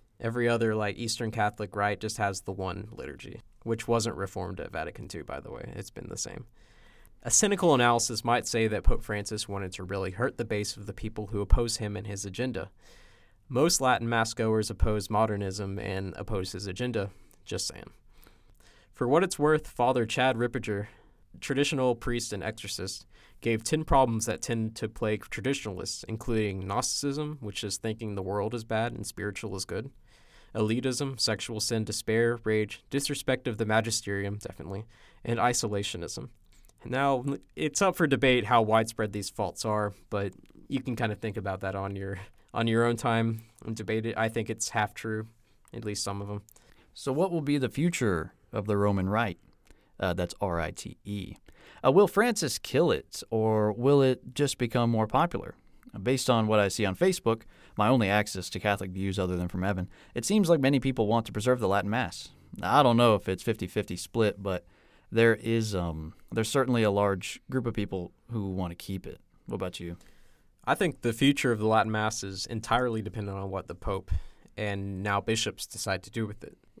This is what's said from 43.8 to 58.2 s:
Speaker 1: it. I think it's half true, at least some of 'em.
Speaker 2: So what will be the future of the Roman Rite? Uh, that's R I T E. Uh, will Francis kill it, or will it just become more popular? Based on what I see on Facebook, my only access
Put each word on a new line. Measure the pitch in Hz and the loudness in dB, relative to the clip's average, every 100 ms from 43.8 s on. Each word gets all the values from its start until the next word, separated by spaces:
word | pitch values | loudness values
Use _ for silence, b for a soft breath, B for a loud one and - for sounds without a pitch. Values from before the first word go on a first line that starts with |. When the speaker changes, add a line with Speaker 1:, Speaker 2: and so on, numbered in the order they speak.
| 104 110 113 | -4 -2 -2
Speaker 1:
it. | - | -2
I | 110 | -2
think | 117 110 | -2 -4
it's | 110 - | -4 -4
half | 113 107 | 0 -2
true, | - 113 110 110 _ _ _ _ | -2 -6 -6 -8 _ _ _ _
at | 117 | -10
least | 107 101 | -6 -4
some | - 98 | -4 -6
of | 101 | -6
'em. | 104 - b b b b | -8 -10 b b b b
Speaker 2:
So | - - | -10 -4
what | 135 185 | 0 0
will | 170 | 0
be | 143 143 | 0 0
the | 123 | 0
future | - 170 170 117 87 78 _ _ | 0 0 2 2 2 -2 _ _
of | 107 101 | -6 -2
the | 101 | 2
Roman | 101 98 92 | 2 2 2
Rite? | 104 113 85 _ _ _ b b - | 0 -2 -4 _ _ _ b b -4
Uh, | 95 | -2
that's | 87 87 - | 0 -2 -2
R | 98 85 | -2 0
I | 80 | -2
T | 82 - - | -6 -12 -12
E. | - 101 - - _ B B B | -8 -8 -8 -12 _ B B B
Uh, | 131 | 4
will | 147 196 | 8 8
Francis | - 240 220 147 - | 6 2 2 -2 -2
kill | - 127 175 | 0 4 4
it, | 80 - - - | 2 -2 -12 -4
or | 113 110 110 107 | 0 2 4 2
will | 104 123 143 | 2 6 6
it | 135 127 127 | 6 2 -4
just | 127 143 - | -2 0 0
become | 123 127 117 | 0 2 2
more | 113 110 | 2 2
popular? | 135 170 104 - - - - - 110 | 2 2 -2 -8 -14 -20 -20 -16 -6
Based | 98 131 - | 0 0 4
on | 117 107 | 4 6
what | 107 | 4
I | 101 | 4
see | - 104 | 2 0
on | 92 | 2
Facebook, | 185 180 - 113 - b b - | 2 2 0 0 -2 b b 0
my | 104 | 4
only | 131 101 | 6 6
access | 104 | 4